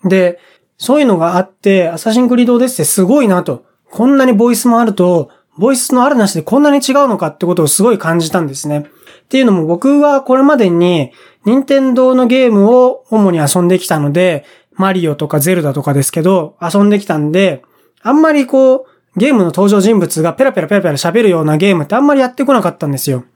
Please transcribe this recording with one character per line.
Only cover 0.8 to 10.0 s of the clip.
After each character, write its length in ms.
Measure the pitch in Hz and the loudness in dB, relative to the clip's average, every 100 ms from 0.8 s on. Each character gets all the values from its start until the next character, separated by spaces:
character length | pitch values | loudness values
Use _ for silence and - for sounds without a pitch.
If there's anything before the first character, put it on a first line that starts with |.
| - 294 | -2 0
う 20 | |
い 40 | |
う 20 | 269 | 2
の 120 | 180 | 0
が 200 | 165 185 | 0 -2
あ 40 | |
っ 100 | 190 | -4
て、 380 | _ 202 196 170 | _ 0 0 0
ア 100 | 170 | -4
サ 120 | 226 | -2
シ 80 | 220 | 0
ン 60 | 247 | 0
ク 80 | 240 | 2
リ 80 | |
ー 40 | 240 | 2
ド 80 | 240 | 2
オ 40 | |
デ 60 | 254 | 0
ッ 20 | |
セ 140 | 247 | -2
イ 20 | 147 | -4
す 180 | - | 0
ご 180 | 185 285 | 0 2
い 60 | 233 | 2
な 160 | 180 | 0
と。 220 | 160 123 _ _ _ | -2 -10 _ _ _
こ 140 | - 226 | -2 0
ん 100 | 277 | 2
な 80 | 254 | 2
に 80 | |
ボ 180 | 208 233 | 2 2
イ 40 | 233 | 0
ス 120 | 247 | 0
も 120 | 233 | 0
あ 60 | 233 | 0
る 80 | |
と、 360 | 208 180 170 127 _ _ - | 0 0 0 -4 _ _ -4
ボ 140 | 214 | -2
イ 40 | 262 | -2
ス 180 | - | -2
の 100 | 254 | 0
あ 60 | 254 | 0
る 60 | 269 | 0
な 120 | 202 | 0
し 60 | |
で 100 | 170 | -2
こ 160 | 156 247 | -2 0
ん 40 | |
な 80 | 294 | 2
に 60 | 285 | 0
違 140 | 269 | 0
う 140 | 269 277 | 0 0
の 100 | 202 | -2
か 100 | 160 | -6
っ 100 | - | -6
て 80 | 175 | -4
こ 100 | 170 | 0
と 80 | |
を 40 | 151 | 0
す 140 | - | 0
ご 120 | 214 | 0
い 40 | 226 | 0
感 220 | 165 170 | -2 -2
じ 120 | 160 | -2
た 100 | 175 | -4
ん 60 | 156 | -4
で 60 | 135 | -8
す 120 | 147 | -6
ね。 180 | 147 147 _ - - _ | -6 -8 _ -20 -20 _
っ 20 | |
て 100 | 262 | 0
い 40 | |
う 40 | 254 | 2
の 60 | |
も 140 | 190 160 | 0 0
僕 340 | 175 269 | -2 0
は 220 | 285 | 2